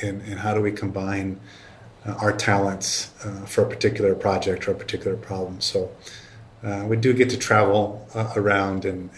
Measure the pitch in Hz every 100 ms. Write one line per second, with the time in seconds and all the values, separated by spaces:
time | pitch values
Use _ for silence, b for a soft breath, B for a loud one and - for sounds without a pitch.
0 | 104 98 104 95 104 107 104 101 98 98
1 | 95 98 98 95 B B B B B -
2 | 107 - 107 101 - 98 98 95 - -
3 | - - 104 95 104 - 117 - 107 -
4 | 101 92 101 92 98 90 - 92 - 87
5 | 98 92 - 95 92 92 - 98 92 -
6 | B B B B B - 107 101 104 113
7 | 123 123 123 123 - 107 98 104 104 -
8 | - 113 110 107 101 98 98 95 95 90
9 | 90